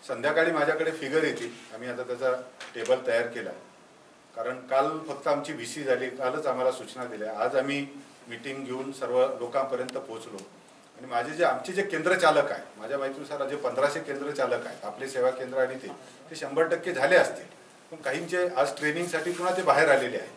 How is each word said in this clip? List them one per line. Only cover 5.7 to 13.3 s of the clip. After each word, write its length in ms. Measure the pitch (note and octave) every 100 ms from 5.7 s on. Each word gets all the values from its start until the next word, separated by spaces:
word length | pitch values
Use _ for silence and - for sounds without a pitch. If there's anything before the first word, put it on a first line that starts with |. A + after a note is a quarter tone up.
| D3+
झाली, 260 | C3+ B2 B2+
कालच 360 | - - D#3 C#3+
आम्हाला 260 | B2+ B2+
सूचना 320 | - G#2 B2+
दिल्या. 340 | B2 G#2+ G#2+ G#2+
आज 180 | A2 C3+
आम्ही 300 | C3+ C#3+ C#3 - - - A#2
मीटिंग 360 | A#2 C3+ C3+
घेऊन 280 | A#2+ C3 C3+
सर्व 460 | C3+ B2 B2+ B2+ -
लोकांपर्यंत 600 | B2 C#3 C3+ B2 B2+ A#2
पोहोचलो. 380 | - A2+ A2 G2+ F#2+ - - - - -
आणि 100 | B2+
माझे 260 | A#2+ C#3+
जे, 120 | D#3
आमचे 280 | E3+ - -
जे 100 | F#3
केंद्रचालक 680 | G3+ D#3+ E3 F#3 E3 C#3+ -
आहे, 300 | - - -
माझ्या 180 | G#2+ C#3
माहितीनुसार 500 | C3+ C3+ -